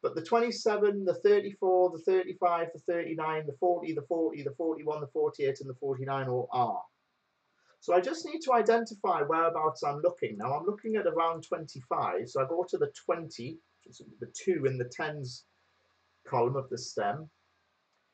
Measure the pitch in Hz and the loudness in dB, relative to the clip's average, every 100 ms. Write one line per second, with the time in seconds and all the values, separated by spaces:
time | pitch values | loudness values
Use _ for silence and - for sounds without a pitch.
0 | 165 160 160 233 233 202 226 208 208 202 | -2 -4 0 2 2 0 0 4 2 2
1 | 185 170 208 202 196 - 185 185 180 165 | -2 2 6 6 4 -2 4 6 4 2
2 | 165 185 180 - 180 170 165 160 - 170 | 2 2 2 0 2 2 -2 -6 -2 -2
3 | 165 160 156 156 151 135 180 175 160 156 | -2 -4 -2 -2 -4 0 2 2 -2 -6
4 | - 170 160 143 139 - 165 156 151 151 | -2 0 0 -2 -8 -4 -4 -2 -4 -4
5 | 139 160 151 - 139 135 135 127 139 131 | -4 -2 -2 0 -2 -2 -8 -6 -4 -4
6 | 135 135 131 127 - 127 117 - - _ | -2 -2 0 -2 0 0 0 0 -8 _
7 | _ _ _ _ _ _ _ _ - 175 | _ _ _ _ _ _ _ _ 2 2
8 | 185 330 302 320 262 240 214 233 226 214 | 4 -4 -8 -6 2 4 6 4 2 -4
9 | 196 175 147 160 165 165 156 - 147 143 | -2 0 2 2 2 2 -2 0 -4 0
10 | 175 175 117 104 110 - 180 208 226 214 | 0 0 -6 -4 -2 -2 -2 -4 -2 0
11 | 175 160 165 165 - 165 156 135 - 170 | 0 2 0 0 -6 -6 -6 -14 -4 -2
12 | 135 - 123 139 131 170 180 165 143 - | 0 -2 -2 -2 0 0 -2 0 -2 -2
13 | - 170 160 - 120 160 _ _ - - | -4 -2 -4 -10 -10 -12 _ _ -20 -20
14 | - - 113 - - 175 135 131 123 - | -20 -14 -14 -4 0 2 2 0 -6 -4
15 | 156 151 127 - _ _ _ _ _ _ | -6 -6 -10 -12 _ _ _ _ _ _
16 | _ _ - 123 120 135 - 113 - - | _ _ -4 2 2 2 -4 -8 -6 -2
17 | 101 147 160 _ _ _ _ _ _ _ | 0 -2 -8 _ _ _ _ _ _ _
18 | _ | _